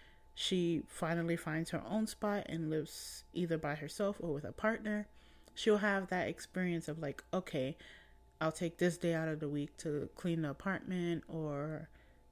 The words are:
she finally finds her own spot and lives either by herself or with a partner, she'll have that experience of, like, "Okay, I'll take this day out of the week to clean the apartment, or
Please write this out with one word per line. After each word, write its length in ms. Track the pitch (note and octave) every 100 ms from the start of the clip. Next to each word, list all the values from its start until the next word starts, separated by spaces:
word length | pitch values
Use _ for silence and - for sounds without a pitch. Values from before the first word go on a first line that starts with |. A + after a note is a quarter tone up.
| - - -
she 520 | - - F#3 E3+ E3 -
finally 480 | - D#3+ E3+ E3+
finds 360 | E3+ D#3+ D#3+ E3
her 120 | E3
own 220 | - A3 A3
spot 400 | - G#3 G3+ -
and 220 | E3 D#3
lives 540 | D#3 D#3+ - - - -
either 260 | - E3+ D#3+
by 160 | D3
herself 440 | D3+ D3 - G3+ G#3
or 120 | E3+
with 120 | C#3+
a 80 | D3
partner, 560 | - G#3+ A3+ G#3+ G#3 G3+ - - - - -
she'll 220 | A3 G#3
have 280 | G#3 G3 F#3
that 220 | F3+ C#3
experience 580 | E3+ - F#3 F3+ E3+ D#3+
of, 140 | D#3
like, 240 | D3 - -
"Okay, 420 | F#3 F3+ D3+ C3 C#3+ - - - - - -
I'll 120 | D#3+
take 260 | D#3 E3+ E3+
this 180 | F3+ E3
day 160 | F3
out 140 | E3 D#3+
of 140 | D#3
the 80 | D3
week 280 | D3 D3 -
to 300 | E3 D3 -
clean 280 | - F3+ E3
the 80 | D3+
apartment, 720 | C#3+ G3 F#3 - F#3 F3 E3+ -
or 640 | D#3+ D3+ C#3+ D#3 D#3 D#3 - - - -